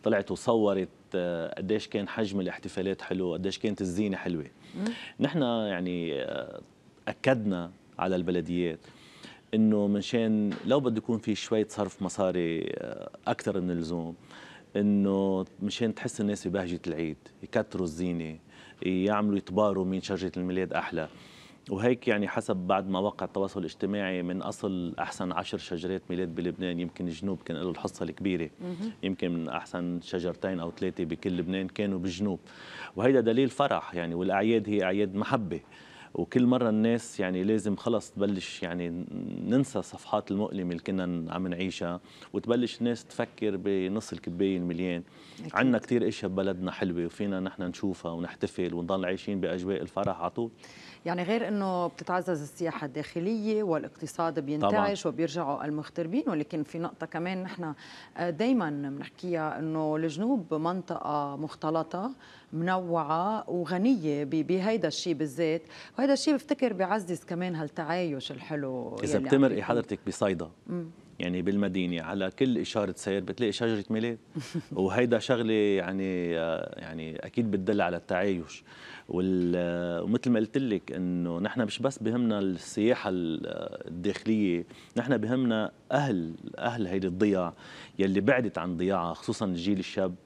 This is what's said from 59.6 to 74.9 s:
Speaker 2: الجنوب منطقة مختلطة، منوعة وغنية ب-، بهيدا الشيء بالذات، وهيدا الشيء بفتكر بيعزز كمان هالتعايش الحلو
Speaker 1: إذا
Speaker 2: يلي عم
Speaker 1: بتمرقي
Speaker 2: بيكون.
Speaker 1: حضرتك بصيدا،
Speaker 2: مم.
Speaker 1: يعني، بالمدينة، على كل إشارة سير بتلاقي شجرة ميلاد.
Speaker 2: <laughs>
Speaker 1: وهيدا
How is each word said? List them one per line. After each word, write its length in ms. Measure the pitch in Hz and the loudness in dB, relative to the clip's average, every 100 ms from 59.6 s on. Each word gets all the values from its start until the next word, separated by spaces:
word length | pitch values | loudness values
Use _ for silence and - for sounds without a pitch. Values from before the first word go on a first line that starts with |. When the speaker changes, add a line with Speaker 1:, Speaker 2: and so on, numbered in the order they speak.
| 160 160 156 156 | -2 0 2 2
Speaker 2:
الجنوب 580 | 165 147 220 269 165 | 0 0 0 0 0
منطقة 840 | 156 165 185 170 170 - 147 143 139 | 0 0 -2 -4 -6 -2 -2 -2 -4
مختلطة، 760 | 156 - 156 160 160 175 226 262 - - - | -6 -4 0 0 0 -4 -6 -8 -18 -20 -8
منوعة 960 | 156 175 185 180 170 147 160 190 214 - | -2 2 0 2 0 2 2 2 0 -2
وغنية 760 | 180 156 180 226 247 156 147 | -2 0 2 4 4 2 0
ب-، 60 | 143 | 2
بهيدا 580 | 160 147 185 190 220 170 | 0 2 2 2 2 0
الشيء 260 | - 180 | -2 -2
بالذات، 480 | 147 151 131 160 160 - - - - | 0 -2 0 0 0 -4 -18 -12 0
وهيدا 160 | 269 | 4
الشيء 200 | 269 - | 4 4
بفتكر 400 | 277 - 285 247 | 2 2 0 2
بيعزز 500 | 185 185 214 175 170 | 2 2 2 0 -6
كمان 320 | - 175 185 160 | -4 -2 -2 -2
هالتعايش 760 | 151 - 151 175 175 139 - | -4 -4 -2 0 0 -2 -6
الحلو 640 | 135 - 151 135 127 117 107 | -10 -6 -4 -2 -4 -6 -4
Speaker 1:
إذا 60 | 104 | 0
Speaker 2:
يلي 80 | - | 2
عم 60 | |
Speaker 1:
بتمرقي 260 | 135 135 135 104 | 6 6 6 4
Speaker 2:
بيكون. 80 | 101 | 2
Speaker 1:
حضرتك 300 | 120 110 101 - | 2 2 -4 -4
بصيدا، 420 | - 104 87 82 - - | 2 2 2 -4 -10 -8
Speaker 2:
مم. 180 | 175 165 - - - | -6 -6 -14 -20 -6
Speaker 1:
يعني، 220 | 87 90 | -2 0
بالمدينة، 600 | 87 101 101 92 90 85 | 2 2 2 0 0 -2
على 280 | 78 98 95 - | -4 -2 -4 2
كل 180 | 135 117 | 2 4
إشارة 360 | - 113 101 90 | 0 0 -2 -2
سير 260 | - 98 | -2 0
بتلاقي 280 | 92 92 117 | -2 0 0
شجرة 320 | 101 117 107 98 | 2 2 0 0
ميلاد. 280 | 110 117 113 - 160 | 0 0 -4 -8 -10
Speaker 2:
<laughs> 360 | 131 170 - | -6 -8 -4
Speaker 1:
وهيدا 480 | 107 95 | 0 2